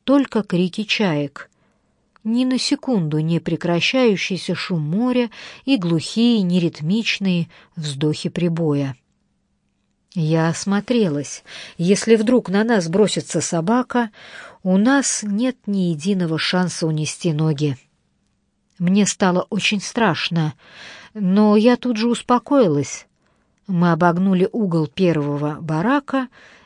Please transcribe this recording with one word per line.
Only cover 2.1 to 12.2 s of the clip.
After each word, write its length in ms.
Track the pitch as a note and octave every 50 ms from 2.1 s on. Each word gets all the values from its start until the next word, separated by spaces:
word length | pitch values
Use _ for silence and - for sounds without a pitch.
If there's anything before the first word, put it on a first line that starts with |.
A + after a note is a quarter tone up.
| _ _ -
Ни 200 | A3 A3+ B3 B3+
на 140 | B3+ B3+ A#3+
секунду 640 | - - D4 C#4+ - C4+ B3 G3 E3 D3+ D3+ D3+
не 180 | D#3 D#3+ E3+ D#3+
прекращающийся 1160 | - - E3+ D#3+ - F3 E3+ E3 - - - C4 B3+ A#3 G3 E3+ - - G3 E3 - - F3
шум 240 | - - - F#3 E3
моря 500 | D3 D3 E3 G#3 B3 B3+ B3 B3 A#3+ A3 - - - - - - _
и 120 | C4 C4+
глухие, 680 | A3 F3 E3+ E3+ D#3+ - - - A3 A#3 A#3+ A#3 A3
неритмичные 1040 | F#3+ F3 F3+ F#3 E3+ E3 D#3+ - D3+ D#3 G3 A#3 A3 - - - G3 F#3+ F3+ E3+ D#3+ - - - - _ _
вздохи 520 | E3+ D3+ D3+ C#3 C3+ D#3 D3+ D3+ - - F#3
прибоя. 680 | - F3 E3+ F3 E3 E3 E3 D3+ D3 C#3+ C#3 C3+ B2+ - _ _ _ _ _ _ _ _ _ _ _ _ _ _ _ _ _ _ _ _ _ _ -
Я 340 | F3+ D#3+ D3+ D#3+ E3 D#3+ E3
осмотрелась. 960 | D#3 - - G3 G3 G3+ G3+ - B3 A#3+ G#3+ E3+ C#3+ D3 C#3 - - - - - - - - - -
Если 400 | - E3+ F3+ G3+ E3+ - A3+ A3+
вдруг 320 | G#3+